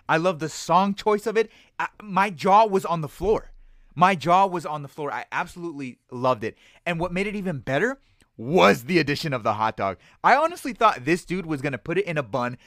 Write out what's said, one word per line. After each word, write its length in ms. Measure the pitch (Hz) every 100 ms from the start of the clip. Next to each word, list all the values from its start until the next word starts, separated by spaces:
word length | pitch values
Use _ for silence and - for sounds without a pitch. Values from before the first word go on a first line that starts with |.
| -
I 80 | 156
love 220 | 175 165
the 100 | 156
song 460 | - - 170 196
choice 320 | 202 - 208 226
of 100 | 208
it. 140 | 220 _ _ -
I, 100 | 165 -
my 280 | 214 185 202
jaw 340 | 156 170 202
was 220 | 220 190 165
on 140 | 170
the 60 | 147
floor. 420 | - 151 208 - - - - _
My 200 | - 180
jaw 320 | 190 160 180 196
was 180 | 175
on 180 | 156 151
the 60 | 139
floor. 240 | - 143
I 140 | 113 110
absolutely 640 | 135 170 180 170 143 131 - _
loved 340 | 123 127 123
it. 120 | 110 - _ _ -
And 120 | 170
what 120 | 175
made 140 | 175 202
it 80 | 202
even 220 | 190 143
better 400 | 123 135 220 277 _ _ _ -
was 460 | 113 175 185 139
the 140 | 120 180
addition 340 | 143 143 160
of 80 | 131
the 120 | 110
hot 220 | 107 110 -
dog. 220 | 98 92 _ _
I 120 | 175 254
honestly 360 | 320 359 285
thought 320 | 214 220 127
this 200 | 123 175 -
dude 180 | 180
was 160 | 170 151
gonna 160 | 139 127
put 200 | - 175
it 80 | 202
in 100 | 156
a 60 |
bun, 340 | 120 127 123 120